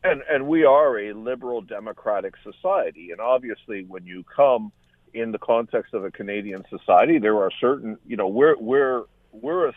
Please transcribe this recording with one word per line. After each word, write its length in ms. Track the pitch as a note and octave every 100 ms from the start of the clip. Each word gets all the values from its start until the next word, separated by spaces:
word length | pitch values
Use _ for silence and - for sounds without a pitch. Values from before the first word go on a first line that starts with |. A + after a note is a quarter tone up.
And, 200 | F#3 D3+ C3+
and 180 | D3 C#3
we 160 | D#3+
are 340 | D3 C#3 D3+ A#2
a 140 | G#2
liberal 480 | G#2 A2+ B2+ B2 A#2+
democratic 720 | F#2 G#2 A2 G2+ A#2 G#2 F#2+ -
society. 680 | G#2+ - F3+ G3 F#2+ D#2 F2
And 100 | F2
obviously, 640 | A2+ B2+ B2 G#2 - G2+
when 220 | F#2 F#2 F2+
you 180 | F2+ F2
come 380 | - C#3+ B2 G#2+ _ _ _ _
in 180 | A2+ A2+
the 80 | G#2+
context 540 | - A#2 A#2 A#2 -
of 140 | A2 F#2+
a 40 |
Canadian 540 | - G2+ G2+ G2+ F#2+ -
society, 480 | G2+ - F#2 B2 D#3+
there 180 | G#2+ G#2+
are 140 | F#2+ -
certain, 380 | B2 C#3 A2+ G#2+ -
you 100 | A2
know, 100 | F#2+
we're, 300 | G#2 D#3+ D3
we're, 460 | A2+ C3+ C3+ B2+ G#2+ _ _
we're 380 | A2 B2 F3+
a 60 | D#3